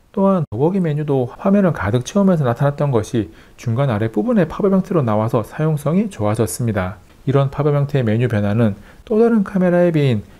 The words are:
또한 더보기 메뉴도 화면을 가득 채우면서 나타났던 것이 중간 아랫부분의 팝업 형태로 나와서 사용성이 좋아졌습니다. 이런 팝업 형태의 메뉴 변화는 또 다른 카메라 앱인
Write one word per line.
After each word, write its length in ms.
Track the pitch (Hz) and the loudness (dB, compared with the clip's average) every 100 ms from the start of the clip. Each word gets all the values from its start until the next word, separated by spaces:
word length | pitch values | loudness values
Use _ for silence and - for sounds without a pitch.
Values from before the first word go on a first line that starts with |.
| _ | _
또한 320 | - 196 190 151 | 0 2 2 -2
더보기 280 | 107 151 196 | -2 0 0
메뉴도 500 | 165 147 147 139 120 - | -2 -2 -2 -2 -2 -4
화면을 360 | 196 202 190 | 0 2 2
가득 320 | 143 - 123 | 0 -2 -2
채우면서 400 | 123 202 190 170 | -2 0 2 2
나타났던 480 | 127 117 139 143 147 | 0 0 -2 0 0
것이 380 | 120 104 120 98 - - - | 0 -2 -4 -4 -8 -20 -10
중간 340 | - 113 139 | -4 -2 0
아랫부분의 580 | 104 113 - 220 226 165 | 0 -2 -2 0 2 0
팝업 240 | - 196 | 0 0
형태로 300 | 190 185 180 | 0 0 0
나와서 400 | 117 107 110 123 | 0 0 0 -2
사용성이 680 | 104 - 156 151 143 180 220 | -2 -4 -2 -2 0 0 -2
좋아졌습니다. 880 | - 104 107 110 - 117 101 92 - - - - | -2 -2 0 -2 -2 -2 -2 -4 -8 -18 -10 -2
이런 240 | 143 139 | 0 0
팝업 240 | - 147 | 0 0
형태의 300 | 143 143 139 | 0 0 0
메뉴 240 | 117 110 123 | 0 0 0
변화는 480 | 107 101 110 113 98 - - | 0 0 2 0 -2 -12 -14
또 140 | - 214 | -2 2
다른 240 | 233 226 | 2 2
카메라 420 | 190 185 180 175 | 0 0 2 4
앱인 380 | 175 160 139 110 - | 2 2 2 0 -4